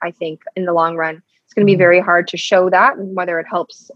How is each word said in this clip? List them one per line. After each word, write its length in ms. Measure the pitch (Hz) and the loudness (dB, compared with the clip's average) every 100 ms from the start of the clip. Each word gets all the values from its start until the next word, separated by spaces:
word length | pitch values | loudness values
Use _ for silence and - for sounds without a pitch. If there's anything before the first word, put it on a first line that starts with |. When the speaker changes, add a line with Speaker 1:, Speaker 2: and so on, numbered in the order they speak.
Speaker 1:
I 80 | 170 | -12
think, 300 | - 160 156 - 190 | -8 -10 -10 -12 -8
in 100 | 180 | -2
the 80 | |
long 240 | 170 165 165 | 0 0 -2
run. 240 | 160 160 _ _ _ | -6 -8 _ _ _
It's 80 | - | 0
gonna 100 | 202 | 2
be 80 | |
Speaker 2:
Mm-hmm. 60 | 185 | 4
Speaker 1:
very 200 | 175 180 | 4 4
hard 280 | 175 175 180 | 4 0 0
to 80 | 170 | -8
show 320 | - 190 185 | 0 2 2
that, 280 | 185 247 - | 2 2 0
and 180 | 196 185 | -8 -8
whether 240 | 180 165 | -6 -6
it 80 | - | -6
helps, 400 | 175 - - - | -8 -8 -14 -20